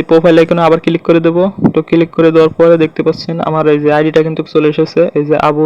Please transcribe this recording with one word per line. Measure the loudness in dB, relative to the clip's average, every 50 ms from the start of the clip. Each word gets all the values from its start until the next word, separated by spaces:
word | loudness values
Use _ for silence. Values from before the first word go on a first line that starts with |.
| 2 2
প্রোফাইল | 2 2 4 4 4 4
আইকনে | 2 2 0 0 2
আবার | 2 0 0 -2
ক্লিক | -2 -4 -2 0 0
করে | 0 0 0
দেব। | 0 0 0 -2 -2 -4 -4 -4 -2 -2
তো | -4 -4 -2
ক্লিক | 0 -2 -2 -2 -2
করে | 0 0 2 2
দেওয়ার | 2 2 2 2
পরে | 0 2 2 2 2 0
দেখতে | -2 -4 -4 -4
পাচ্ছেন | -4 -4 -4 -6 -10 -8 -6 -4 -4
আমার | -2 -2 0 0 0
এই | 0 0
যে | 0 0
আইডিটা | 0 0 0 0 0 0
কিন্তু | -2 -4 -8 -8 -4 -2
চলে | -2 0 0 0
এসেছে, | -2 -4 -2 0 -2 -2 0 -2 -4
এই | -2 -2
যে | -2 0 0
আবু | -2 0 0 -2